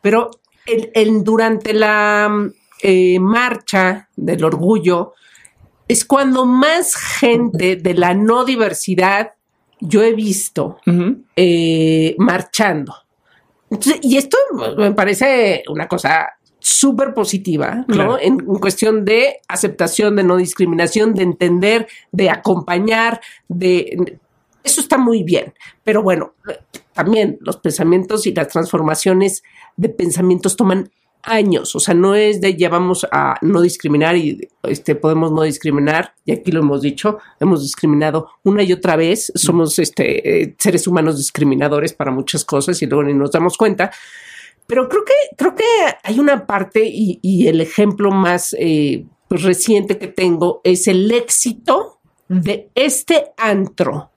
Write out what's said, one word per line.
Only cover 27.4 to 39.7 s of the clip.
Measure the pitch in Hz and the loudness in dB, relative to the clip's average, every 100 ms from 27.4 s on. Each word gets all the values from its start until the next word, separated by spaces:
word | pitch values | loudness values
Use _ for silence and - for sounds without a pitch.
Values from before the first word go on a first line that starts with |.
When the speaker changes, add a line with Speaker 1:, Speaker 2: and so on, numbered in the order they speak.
Speaker 1:
los | - - | -8 -6
pensamientos | 170 - 165 180 185 214 208 | -6 -2 2 2 0 -4 -2
y | |
las | 175 156 | -4 -4
transformaciones | 170 175 165 156 156 196 185 196 185 _ _ - - | -4 -2 -2 -2 -2 0 2 0 -2 _ _ -20 -4
de | 202 | -4
pensamientos | - 175 165 180 175 185 - | -2 -4 0 2 2 0 0
toman | 202 190 185 _ _ _ | 0 0 -4 _ _ _
años. | - 226 208 165 - - | -4 0 2 0 -2 -4
O | |
sea, | - | 0
no | 170 190 202 | 2 4 4
es | 214 202 | 2 2
de | 196 175 | 0 0
ya | 175 | 0
vamos | 170 180 180 - | 0 0 -2 -2
a | 143 139 131 | -2 -2 -2
no | 160 190 | 0 2
discriminar | 175 - 156 147 156 175 | 2 0 -2 0 2 0
y, | 151 - - _ | -2 -6 -14 _
este, | - - - 147 | -8 -6 -4 -2
podemos | 160 156 160 | 0 0 0
no | 156 | 0
discriminar. | 156 143 156 143 143 160 180 _ - | -2 -2 -4 -2 0 -2 -4 _ -6
Y | |
aquí | - - | -4 -2
lo | 165 | 0
hemos | 151 143 | 0 0
dicho, | 147 139 208 208 - _ | -4 -2 -4 -6 -12 _
hemos | 170 165 | 0 0
discriminado | 139 - 165 147 156 156 156 _ | -2 -4 0 2 0 -2 -6 _
una | 202 208 | 0 2
y | 190 | 2
otra | 185 185 160 | 0 2 2
vez. | 165 220 - 180 | 2 0 -4 -4
Somos, | - 170 160 | 0 2 2